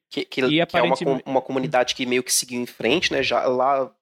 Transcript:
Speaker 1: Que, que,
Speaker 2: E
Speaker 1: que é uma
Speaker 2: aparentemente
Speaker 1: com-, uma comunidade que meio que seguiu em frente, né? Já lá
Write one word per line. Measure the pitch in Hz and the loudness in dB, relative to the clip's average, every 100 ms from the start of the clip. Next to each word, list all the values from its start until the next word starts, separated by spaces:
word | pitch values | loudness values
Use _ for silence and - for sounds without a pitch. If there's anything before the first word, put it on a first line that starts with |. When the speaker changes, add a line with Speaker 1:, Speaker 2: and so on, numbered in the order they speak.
| - | -10
Speaker 1:
Que, | - - | -8 -6
que, | - | 0
Speaker 2:
E | 127 | 2
Speaker 1:
que | 151 | 2
é | |
uma | |
Speaker 2:
aparentemente | 165 175 120 131 170 131 | 2 2 2 2 0 -2
Speaker 1:
com-, | - | -2
uma | 131 | -4
comunidade | - 131 131 123 123 | -2 -4 0 0 0
que | - | -2
meio | 123 123 | 0 0
que | 127 | 0
seguiu | - 127 123 | -2 -2 -6
em | 120 | -8
frente, | - 117 156 - | -2 0 2 0
né? | 143 | 0
Já | 131 120 - | 0 0 2
lá | 127 131 139 127 _ | 2 2 2 -2 _